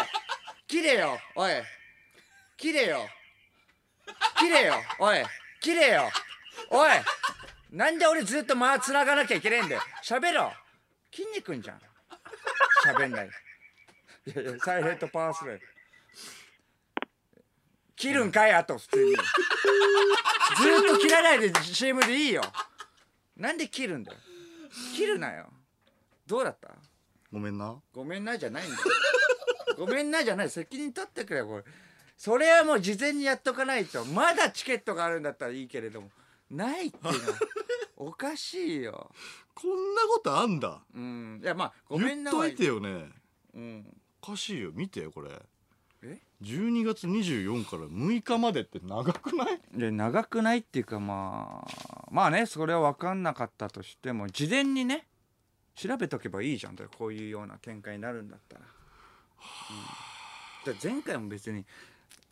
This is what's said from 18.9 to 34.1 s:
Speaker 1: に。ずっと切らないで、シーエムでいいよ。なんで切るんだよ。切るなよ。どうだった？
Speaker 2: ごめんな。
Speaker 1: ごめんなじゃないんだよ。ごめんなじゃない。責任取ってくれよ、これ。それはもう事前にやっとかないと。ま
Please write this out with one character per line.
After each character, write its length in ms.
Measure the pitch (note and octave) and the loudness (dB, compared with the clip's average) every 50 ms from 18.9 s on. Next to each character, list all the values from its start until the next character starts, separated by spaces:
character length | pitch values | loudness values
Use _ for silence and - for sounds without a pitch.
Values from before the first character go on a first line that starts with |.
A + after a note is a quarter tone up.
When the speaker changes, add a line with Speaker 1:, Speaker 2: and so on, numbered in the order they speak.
| - G4+ G4+ | 4 6 6
Speaker 1:
に。 60 | G4+ | 6
ず 60 | G4 - | 6 4
っ 40 | - - E5 - F4 - - - - G4+ G4+ G4+ G4+ G4+ G4+ G4 G4+ G4+ G4 A4 A4+ F4 - G#4+ - G#4+ - - B3+ D#4 - G4+ G4+ G4 | 2 2 2 2 2 2 0 2 4 6 6 6 6 6 6 6 6 6 4 4 4 2 2 4 4 2 4 6 6 8 8 8 8 8
と 100 | - - | 6 6
切 100 | - D4+ | 6 8
ら 140 | D#4+ E4 D#4+ | 6 8 8
な 100 | E4 D4 | 8 6
い 60 | A#3+ | 6
で、 140 | A3 G3 E3 D#3 D#3 | 6 4 2 2 0
シ 220 | E3+ F3+ - B3 | 0 -2 0 2
ー 40 | C4+ | 2
エ 40 | B3+ | 4
ム 120 | B3+ A#3+ | 4 4
で 100 | A3 B3 | 4 4
い 140 | C#4+ D4+ C4+ | 2 4 2
い 40 | G3 | 2
よ。 100 | C#3+ - - - - - - _ - - - _ _ _ _ _ _ _ _ _ - | 2 0 -2 -6 -8 -10 -10 _ -18 -20 -20 _ _ _ _ _ _ _ _ _ -6
な 160 | F3+ C4 E4 | -6 -4 -4
ん 40 | E4 | -4
で 100 | D#4 - | -4 -6
切 200 | - - C4 G3+ | -4 -6 -4 -4
る 100 | E3+ B2+ | -4 -6
ん 60 | G2+ | -8
だ 80 | - | -12
よ。 60 | - - - - - - F4 E4+ E4 E4 D#4 C#4 - A#3+ B3 B3 B3 | -16 -20 -20 -20 -20 -20 -20 -20 -20 -20 -20 -18 -16 -14 -12 -10 -4
切 120 | C#4+ G#4 G#4 | -2 0 0
る 120 | G#4 - | 0 -2
な 120 | D#3 B2 | -2 -6
よ。 160 | E2+ D#2+ - - C3+ _ _ _ _ _ _ _ _ _ _ _ _ _ _ - | -8 -10 -14 -18 -20 _ _ _ _ _ _ _ _ _ _ _ _ _ _ -4
ど 120 | G#3 B3+ | -2 -2
う 40 | B3+ | -2
だ 80 | E3 | -2
っ 60 | - - | -4 -8
た？ 100 | - - - - - _ _ _ _ _ _ _ _ _ | -16 -20 -20 -20 -20 _ _ _ _ _ _ _ _ _
Speaker 2:
ご 80 | G#2 G#2 | -10 -8
め 100 | G#2 G#2 | -6 -6
ん 80 | G2+ G2+ | -6 -6
な。 180 | G#2 A2 A#2 C#3+ _ _ _ | -8 -10 -10 -14 _ _ _
Speaker 1:
ご 100 | B2+ C3+ | -14 -12
め 160 | D3+ F3+ G3 | -10 -10 -8
ん 60 | G#3 | -8
な 120 | A3+ A#3+ A#3 | -8 -6 -6
じ 80 | C#3 | -6
ゃ 40 | A2+ | -8
な 100 | A2 D3+ | -8 -8
い 80 | F#3 - | -8 -8
ん 20 | |
だ 60 | - | -8
よ。 80 | - - - C6+ C6+ - D5 - - - - B4 - - A#4+ A#4+ - - B4 - D3+ | -4 0 0 2 2 4 4 4 4 4 4 4 2 0 -2 -4 -2 -2 -4 -4 -2
ご 100 | E3+ F#3+ | -2 0
め 140 | B3 C#4+ | 0 0
ん 100 | D4 D4 | 0 2
な 120 | D#4 E4 D4 | 2 2 2
じ 80 | A3 | 2
ゃ 40 | F#3+ | 2
な 80 | F#3+ F#3+ | 0 0
い。 60 | C#3+ | -2
責 280 | - E3+ E3 - C4 C4 | -2 -6 -10 -8 -8 -8
任 160 | D4+ C#4+ A#3 | -8 -8 -8
取 140 | - F#4+ F#4+ | -8 -10 -10
っ 20 | |
て 160 | _ - A3 | _ -10 -6
く 80 | F#3 E3 | -4 -2
れ 60 | C3+ | -2
よ、 80 | A2+ G#2+ | -2 -4
こ 100 | A2 G2+ | -6 -10
れ。 60 | - - - - - - _ _ _ _ _ _ | -10 -14 -20 -20 -20 -20 _ _ _ _ _ _
そ 200 | - G#3 A3+ B3+ | -2 0 2 4
れ 140 | D#4 E4 | 6 8
は 120 | E4 E4+ D#4 | 8 8 6
も 100 | D4+ D4 | 6 2
う 60 | G#3+ | 2
事 180 | F3 G3 G#3+ F#3+ | 2 0 -2 0
前 140 | C4+ D4 D4 | -2 -2 -2
に 100 | C#4+ C#4 | 0 0
や 100 | C4+ C4 | 0 -2
っ 60 | C4 | 0
と 120 | - C4+ B3 | -2 -4 -2
か 120 | B3+ C4+ | 0 -2
な 120 | C4+ C4+ A#3 | -2 0 -2
い 80 | F#3+ | -2
と。 200 | - - B2+ A#2 | -4 -4 -6 -6
ま 280 | B2+ | -2